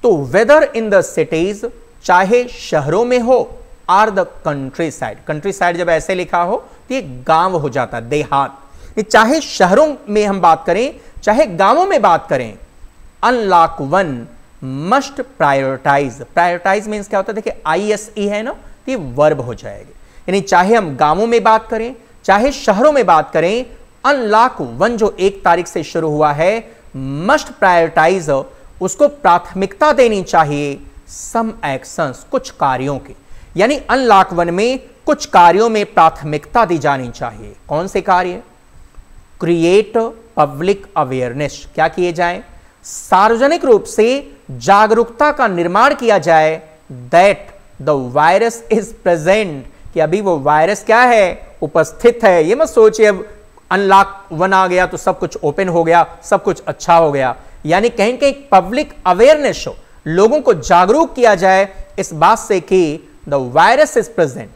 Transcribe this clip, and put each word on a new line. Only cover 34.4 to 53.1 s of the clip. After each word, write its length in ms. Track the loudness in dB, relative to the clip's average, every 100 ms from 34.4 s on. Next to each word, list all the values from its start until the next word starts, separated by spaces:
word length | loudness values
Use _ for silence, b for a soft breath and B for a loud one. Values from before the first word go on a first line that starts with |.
| -2
में 240 | 0 -2 -4 -10 -12 -4
कुछ 200 | -4 0
कार्यों 420 | 4 6 6 2
में 260 | 0 -2
प्राथमिकता 680 | 2 2 2 -8 -8 -4 -2
दी 140 | 0 0
जानी 320 | -2 -4 -6
चाहिए। 460 | -10 -12 -12 -20 -20 -8
कौन 180 | -6 -4
से 140 | -6
कार्य? 420 | 0 0 0 -8 -16 _ _ -20 -20 -20 -20 -20 -20 -8
create 520 | -2 0 4 2 2 -2 -4 -8 -16 -2
public 500 | -2 -2 -4 -4 -4 -6
awareness, 720 | -4 -4 -6 -6 -8 -8 -14
क्या 140 | -4 -2
किए 240 | 0 -4
जाएं? 320 | -2 -4 -4 -14 b b b
सार्वजनिक 800 | -20 -18 0 2 4 2 2 0
रूप 200 | 2 2
से 520 | 2 0 0 0 -6 -20 -18
जागरूकता 840 | -10 2 4 4 2 0 0 -2
का 160 | 0 -2
निर्माण 460 | -2 -2 2 2
किया 240 | 2 0 0
जाए 440 | 4 4 2 -2 -10 _ _
that 420 | -20 0 4 4 2 -6 -20 -20 -10 -2
the 240 | -2 -2
virus 420 | 0 2 4 0
is 280 | -4 -4 -4
present, 800 | -4 -6 -2 0 2 0 0 -8 -16 b b
कि 60 | -2
अभी 200 | -2 0
वो 180 | -2 -2
virus 460 | 0 2 2 -2
क्या 160 | 0 2
है, 560 | 4 4 2 -2 -16 -10
उपस्थित 580 | -4 -2 -2 2 2 4
है। 200 | 2 4
ये 100 | 2
मत 140 | 2 0
सोचिए 380 | 4 4 4
अब 220 | 2